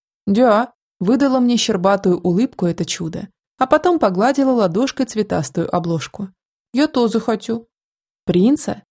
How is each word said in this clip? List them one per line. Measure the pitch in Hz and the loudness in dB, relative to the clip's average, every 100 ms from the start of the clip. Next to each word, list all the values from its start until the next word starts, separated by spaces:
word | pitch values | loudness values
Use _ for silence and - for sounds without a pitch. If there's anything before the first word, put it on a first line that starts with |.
| _ _ - | _ _ -2
«Дя», | 202 254 208 254 _ _ - | 2 4 4 0 _ _ -4
выдала | 185 247 277 262 | 0 2 2 2
мне | 240 233 | 2 0
щербатую | - 185 190 196 190 175 | 0 0 0 2 2 0
улыбку | 180 175 247 - 175 | 0 0 -2 -2 -4
это | 165 | -4
чудо, | 165 - 165 170 196 _ _ - | -6 -8 -8 -10 -14 _ _ -6
а | 269 | 0
потом | 302 359 330 | 2 2 2
погладила | 208 180 240 277 262 | 0 2 0 2 2
ладошкой | 247 185 180 269 - 254 | 2 0 0 -2 -2 -4
цветастую | 214 208 175 143 - - | -4 -2 -4 -4 -4 -2
обложку. | 180 170 165 - - 190 _ _ _ _ | -2 -2 -4 -6 -12 -14 _ _ _ _
«Я | 247 302 | -2 0
тоже | 262 233 226 | 0 0 0
хочу». | 226 220 - 226 - _ _ _ _ _ | -2 -4 -6 -10 -10 _ _ _ _ _
«Принца?» | - 175 220 302 - 202 - | -2 2 2 2 -2 -8 -14